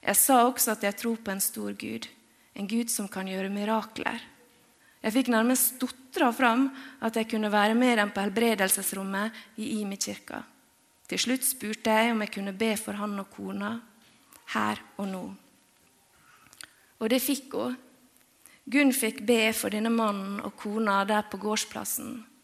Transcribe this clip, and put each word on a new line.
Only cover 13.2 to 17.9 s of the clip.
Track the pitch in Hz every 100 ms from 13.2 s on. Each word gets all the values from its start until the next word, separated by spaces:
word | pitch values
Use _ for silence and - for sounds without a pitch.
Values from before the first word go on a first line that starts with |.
og | 196
kona | - 196 196 202 233 - _ _ _ _ - -
her | - 107 104 - -
og | 196
nå. | 190 180 196 _ _ _ _ _ _ _ _ _ - - - - _ _ _
Og | 220
det | 254
fikk | 254 277 - -
hun. | 240 254 -